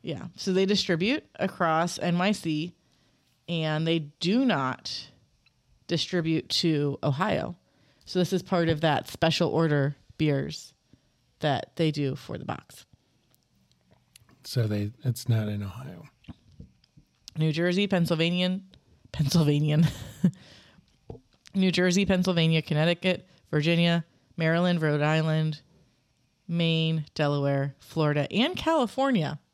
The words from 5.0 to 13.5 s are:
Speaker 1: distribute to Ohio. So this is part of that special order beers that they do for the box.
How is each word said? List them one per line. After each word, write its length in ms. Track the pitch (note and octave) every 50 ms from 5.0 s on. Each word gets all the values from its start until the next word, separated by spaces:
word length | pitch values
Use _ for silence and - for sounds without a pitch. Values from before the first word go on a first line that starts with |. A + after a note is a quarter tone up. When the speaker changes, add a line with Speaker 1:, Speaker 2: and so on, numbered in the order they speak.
| - - - _ _ _ _ _ _ _ _ _ _ _ _ _ _
Speaker 1:
distribute 640 | - E3+ D#3 - - - F3 D#3+ D#3+ D#3+ D#3 - -
to 500 | - - - E3+ D#3 C#3+ D3 C#3+ C#3 - -
Ohio. 520 | - C3+ C#3 F#3 G#3+ F#3+ - - - F3 _ _ _ _ _ _ _ _ _ _
So 160 | - - F#3
this 140 | F3+ - F#3+
is 100 | F3+ F#3
part 240 | - F#3+ F3 E3+
of 140 | D#3+ E3 D3
that 260 | D#3+ D#3+ D3 - -
special 420 | - - - E3 E3 D#3+ - F3 D3+
order 460 | - D#3 E3 D#3+ D3 C#3+ C3+ C#3+ C#3+ _ _ _ -
beers 560 | _ D#3 D3+ C#3+ C#3 C#3 C#3+ D3+ - - - _ _ _ _ - _ _ _ _ _ _ _ _ _
that 340 | - D3+ C#3 A2+ - _ _
they 120 | - E3 D#3
do 260 | D3 D3 C#3+ C3+ C3+
for 200 | - - - -
the 60 | - -
box. 420 | - - - - _ - - - _ - _ _ _ _ _ _ _ _ _ _ _